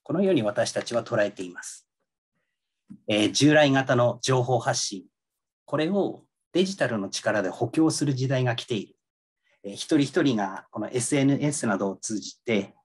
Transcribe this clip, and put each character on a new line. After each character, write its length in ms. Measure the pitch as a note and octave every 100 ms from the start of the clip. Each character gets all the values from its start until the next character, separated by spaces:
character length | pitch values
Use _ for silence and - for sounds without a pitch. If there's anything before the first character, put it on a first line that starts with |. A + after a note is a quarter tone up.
こ 100 | -
の 100 | E3
よ 100 | G3
う 20 |
に 80 | E3
私 300 | A#2+ A#2+ A2+
た 100 | B2
ち 120 | -
は 100 | A#2+
捉 180 | A2+ A2
え 80 | G#2
て 120 | G2
い 80 | F#2
ま 120 | F2
す。 240 | - - _ _ _ _ _ _ _ _ _ _ _ - -
え 200 | G#2+ G#2
ー、 60 |
従 220 | - -
来 160 | D3+ C#3+
型 260 | C3+ C3 B2+
の 220 | A#2+ -
情 220 | - C3
報 160 | B2+ C3
発 240 | C3+ A#2+
信、 220 | - G2 - _ _ _ _ _
こ 120 | - C#3+
れ 120 | D#3
を 360 | G3+ D3+ - _ _ _
デ 120 | E3
ジ 120 | F#3+ -
タ 120 | C3
ル 100 | A2+
の 100 | F#2+
力 340 | - A2+ G#2
で 60 | F#2
補 200 | - A#2+
強 220 | - D#3+
す 140 | D#3
る 100 | D3
時 140 | C3 C3
代 160 | C3
が 120 | B2 A#2+
来 100 | -
て 80 |
い 140 | A2 -
る。 80 | _ _ _ _ _ _ _
え 60 | G2+
ー、 20 |
一 240 | - - D#3+
人 40 |
一 220 | C#3 F#3
人 140 | C#3 A2
が 300 | F#2+ G2 -
こ 100 | A2
の 100 | G#2+
エ 100 | B2
ス 160 | A#2+ D3
エ 80 |
ヌ 140 | C3+ C3+
エ 120 | D3
ス 140 | C#3 A#2
な 120 | G2
ど 120 | G2+
を 60 | F#2
通 220 | - G#2+
じ 240 | - -
て、 320 | - G#2+ F#2+ -